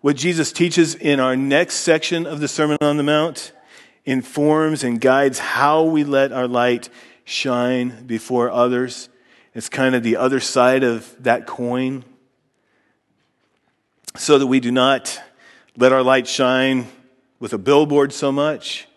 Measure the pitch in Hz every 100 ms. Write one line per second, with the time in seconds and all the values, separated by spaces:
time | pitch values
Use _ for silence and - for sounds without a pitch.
0 | 143 139 160 165 151 - 175 175 160 -
1 | 156 143 131 127 139 143 175 - - 160
2 | 156 170 165 151 147 - 151 147 147 147
3 | 147 151 160 - - - _ - - _
4 | - 131 123 - 147 151 156 156 135 117
5 | 127 131 139 123 - - 143 156 160 156
6 | 147 135 135 123 123 123 123 120 - -
7 | - _ - - 139 123 123 127 123 117
8 | 123 113 - 123 120 120 123 123 127 123
9 | - _ _ _ _ 120 - - 131 127
10 | 113 113 131 135 - 135 123 131 131 117
11 | - - 127 117 - - 120 123 131 135
12 | 123 _ _ _ _ _ _ _ _ _
13 | _ _ _ _ _ _ _ _ _ _
14 | - - - 143 135 131 120 127 127 131
15 | - - - _ - - _ - 127 131
16 | 127 131 120 - 127 131 131 131 120 -
17 | _ _ _ _ 113 110 95 143 151 143
18 | 139 - 139 139 147 147 - - -